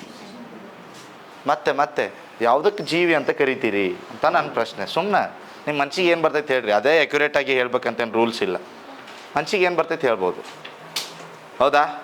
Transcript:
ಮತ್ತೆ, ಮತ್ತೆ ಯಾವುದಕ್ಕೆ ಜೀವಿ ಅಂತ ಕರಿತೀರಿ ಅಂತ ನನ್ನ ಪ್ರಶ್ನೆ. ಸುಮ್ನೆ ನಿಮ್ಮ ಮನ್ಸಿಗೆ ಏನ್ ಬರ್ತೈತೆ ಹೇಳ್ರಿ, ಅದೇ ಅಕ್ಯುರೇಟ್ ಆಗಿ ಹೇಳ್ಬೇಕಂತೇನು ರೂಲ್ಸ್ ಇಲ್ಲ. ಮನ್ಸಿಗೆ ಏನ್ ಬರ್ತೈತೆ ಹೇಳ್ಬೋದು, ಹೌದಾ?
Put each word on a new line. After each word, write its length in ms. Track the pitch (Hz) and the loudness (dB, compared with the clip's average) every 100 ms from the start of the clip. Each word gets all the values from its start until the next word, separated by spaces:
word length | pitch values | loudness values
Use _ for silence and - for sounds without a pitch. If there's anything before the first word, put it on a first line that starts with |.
| - - - - - - - - - - - - - - 139 | -18 -18 -18 -18 -18 -18 -18 -20 -20 -20 -20 -20 -20 -6 -2
ಮತ್ತೆ, 200 | 151 156 135 | 0 0 0
ಮತ್ತೆ 220 | 147 - 101 - - - 117 | 0 0 -4 -6 -14 0 2
ಯಾವುದಕ್ಕೆ 360 | 135 202 415 143 | 4 2 0 -2
ಜೀವಿ 240 | 165 175 151 | 2 4 2
ಅಂತ 120 | 135 - | 2 2
ಕರಿತೀರಿ 440 | 131 127 - 202 185 180 - | 2 0 0 2 0 -2 -10
ಅಂತ 140 | 113 156 170 | -2 0 0
ನನ್ನ 140 | 147 120 | 0 -2
ಪ್ರಶ್ನೆ. 240 | 113 - - 160 | -4 -6 -6 -4
ಸುಮ್ನೆ 260 | 202 175 90 - - - 147 | 0 0 0 -6 -18 -10 -4
ನಿಮ್ಮ 100 | 147 | -2
ಮನ್ಸಿಗೆ 260 | 139 185 175 | -2 0 2
ಏನ್ 80 | 170 | 4
ಬರ್ತೈತೆ 280 | 156 151 147 127 | 2 0 0 0
ಹೇಳ್ರಿ, 160 | 107 104 | 2 4
ಅದೇ 120 | 135 160 | 6 4
ಅಕ್ಯುರೇಟ್ 320 | 139 143 147 147 | 4 2 2 0
ಆಗಿ 120 | 131 131 | 2 0
ಹೇಳ್ಬೇಕಂತೇನು 540 | 123 127 120 117 117 113 | 2 0 -2 -2 0 2
ರೂಲ್ಸ್ 220 | 117 - 98 | 2 2 -2
ಇಲ್ಲ. 100 | 90 - - - - - - - 147 | -4 -8 -18 -18 -18 -18 -18 -6 -4
ಮನ್ಸಿಗೆ 280 | 160 196 180 | 0 2 2
ಏನ್ 80 | 165 | 2
ಬರ್ತೈತೆ 260 | 160 165 123 | -2 0 0
ಹೇಳ್ಬೋದು, 320 | 107 90 - - - - - - - - - - - - - | 2 0 -2 -10 -16 -18 -18 -12 -10 -10 -14 -18 -18 -8 0
ಹೌದಾ? 240 | 139 143 156 - | 4 4 2 -2